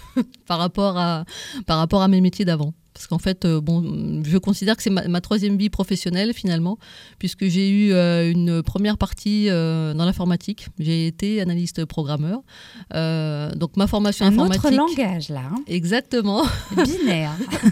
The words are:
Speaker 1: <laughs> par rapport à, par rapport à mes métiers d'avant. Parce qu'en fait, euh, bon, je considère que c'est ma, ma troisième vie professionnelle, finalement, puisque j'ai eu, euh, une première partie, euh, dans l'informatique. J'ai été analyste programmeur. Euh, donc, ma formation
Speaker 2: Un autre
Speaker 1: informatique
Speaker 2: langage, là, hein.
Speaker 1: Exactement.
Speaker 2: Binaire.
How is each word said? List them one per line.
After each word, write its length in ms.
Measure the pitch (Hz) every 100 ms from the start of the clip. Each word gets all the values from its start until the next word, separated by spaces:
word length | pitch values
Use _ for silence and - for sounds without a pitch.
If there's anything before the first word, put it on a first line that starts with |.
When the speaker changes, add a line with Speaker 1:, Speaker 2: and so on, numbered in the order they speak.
| - -
Speaker 1:
<laughs> 300 | - - -
par 140 | 170
rapport 380 | 175 - 202 180
à, 280 | 175 160 170 - - 277 185
par 140 | 160
rapport 240 | 165 202
à 40 | 190
mes 140 | 185
métiers 240 | 185 - 185
d'avant. 280 | 160 147 - _ -
Parce 120 | -
qu'en 120 | 165
fait, 240 | 190 185
euh, 160 | 175 160
bon, 640 | 151 170 160 147 151 151
je 140 | 151 185
considère 400 | 190 202 196 220
que 40 |
c'est 80 | -
ma, 160 | 190 -
ma 100 | 175
troisième 380 | - 214 202 202
vie 120 | 208
professionnelle, 640 | - 190 185 180 175 220
finalement, 460 | 233 190 165 170 220 - - - -
puisque 260 | 185 - 190
j'ai 240 | 175 196
eu, 220 | 202 208
euh, 400 | 185 175 170 170
une 320 | 175 170 165
première 340 | 160 185 208 208
partie, 520 | 190 - 208 208 208
euh, 440 | 170 165 160 156
dans 120 | 156 170
l'informatique. 640 | 196 180 175 - 214 - -
J'ai 260 | 156 165 165
été 360 | 165 202 214
analyste 420 | 180 170 175 -
programmeur. 580 | 160 - 143 151 156 233 - - - - 185
Euh, 600 | 160 160 160 156 147 151
donc, 220 | 156 170 196
ma 100 | 196
formation 400 | 208 208 202 190
Speaker 2:
Un 120 | 214
autre 180 | 320 -
Speaker 1:
informatique 420 | 294 262 320 285
Speaker 2:
langage, 300 | 214 175 147
là, 160 | 139 127
hein. 100 | 226 294
Speaker 1:
Exactement. 760 | 180 170 233 - 240 202 208 311 - -
Speaker 2:
Binaire. 640 | - 269 359 269 165 156 165 233 185 220